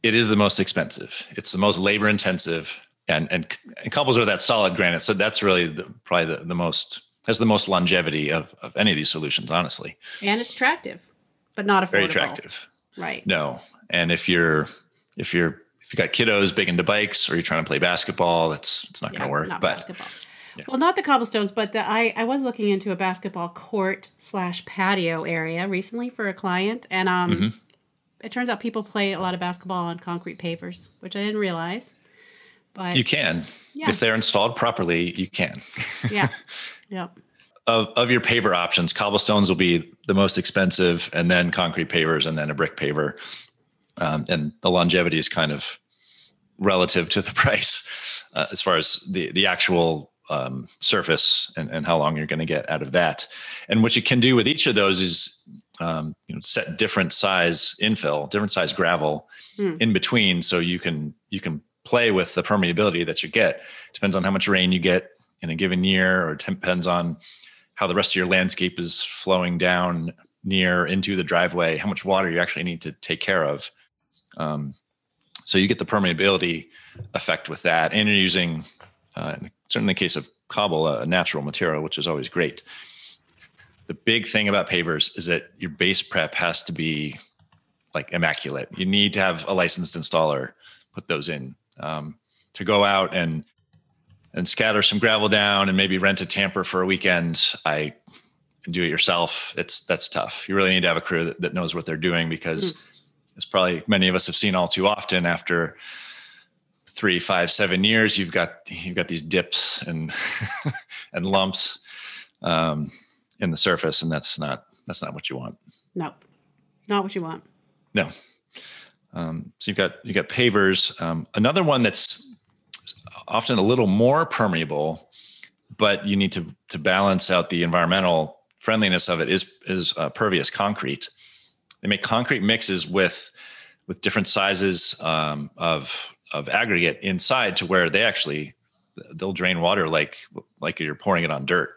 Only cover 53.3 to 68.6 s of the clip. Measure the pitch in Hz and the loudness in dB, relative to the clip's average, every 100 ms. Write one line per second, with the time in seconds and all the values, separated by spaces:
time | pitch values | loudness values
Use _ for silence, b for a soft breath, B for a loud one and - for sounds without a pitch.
53.3 | B B B B 107 117 120 - 127 123 | B B B B 4 4 4 2 4 6
54.3 | 123 110 - 143 104 98 92 92 80 - | 6 4 2 2 4 4 4 4 4 2
55.3 | - - - _ - 85 80 78 - - | -2 -20 -20 _ -8 -4 -4 -6 -10 -12
56.3 | 80 - - 95 80 107 101 90 - 98 | -4 0 0 -2 -2 0 0 2 2 4
57.3 | 92 87 82 - - 107 107 73 73 73 | 2 4 4 2 2 0 0 0 -2 -2
58.3 | 104 104 - 82 - 85 85 76 76 _ | -2 0 0 0 0 2 2 0 -2 _
59.3 | B B B 196 160 113 95 - 120 98 | B B B -4 0 2 2 2 2 2
60.3 | 87 82 87 85 90 87 76 76 - _ | 2 2 2 0 -2 -2 -4 -6 -12 _
61.3 | 95 87 76 _ _ - 120 117 95 87 | -8 -6 -8 _ _ -2 2 4 2 2
62.3 | - - 104 90 87 104 85 82 85 80 | -2 0 2 2 2 2 2 -2 -4 -2
63.3 | 113 92 - B B B - 101 95 95 | 2 2 0 B B B -4 0 0 0
64.3 | 95 104 95 92 92 90 90 - _ _ | 0 2 2 4 2 4 2 0 _ _
65.3 | _ 85 80 95 90 92 95 92 92 82 | _ -8 -2 0 2 2 2 2 2 0
66.3 | 78 - 92 - 90 87 87 85 76 B | -4 -6 -6 -2 -2 0 0 -2 -8 B
67.3 | B B B B - 98 92 - 95 90 | B B B B -4 0 2 2 0 2
68.3 | 95 92 - | 2 2 0